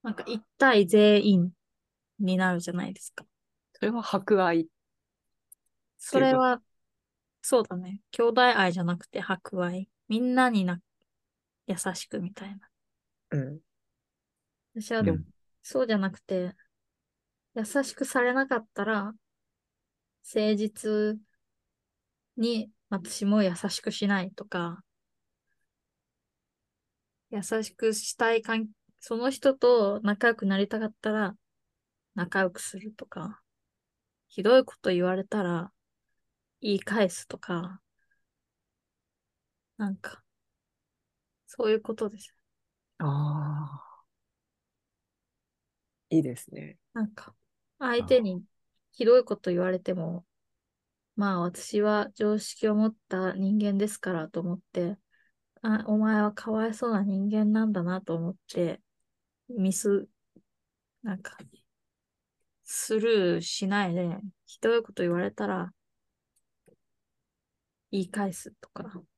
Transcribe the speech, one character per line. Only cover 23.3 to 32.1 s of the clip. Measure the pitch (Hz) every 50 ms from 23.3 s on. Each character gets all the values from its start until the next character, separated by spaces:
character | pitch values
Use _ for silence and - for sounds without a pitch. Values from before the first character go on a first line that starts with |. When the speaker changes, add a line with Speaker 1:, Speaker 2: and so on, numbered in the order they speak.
| 208 214 202
Speaker 1:
優 | 185 170
し | 175 - 190 - -
く | - 220
し | 214 - 208
な | 202 202 190
い | 180 190
と | - - 196
か、 | 208 - 180 170 170 170 180 _ _ _ _ _ _ _ _ _ _ _ _ _ _ _ _ _ _ _ _ _ _ _ _ _ _ _ _ _ _ _ _ _ _ _ _ _ _ _ _ _ _ _ _ _ _ _ _ _ _
優 | 247 202
し | 196 - - 220 214 - _
く | - 226 220 214
し | 214 - - -
た | - 233 226 233
い | 226
関-、 | 226 - 226 226 220 214 - _ _ _ _ _
そ | - - 226
の | 226 240 269
人 | 269 - - 277 269
と | - - 240 247 233 208 196 202 214
仲 | 220 202 208 - -
良 | 233 226
く | 220 202
な | 196 196 196
り | 202
た | 202 - 220
か | 220
っ | 220 220 _
た | - 214
ら、 | 214 214 208 180 - _ _ _ _ _ _ _ _ _ _ _ _ _ _ _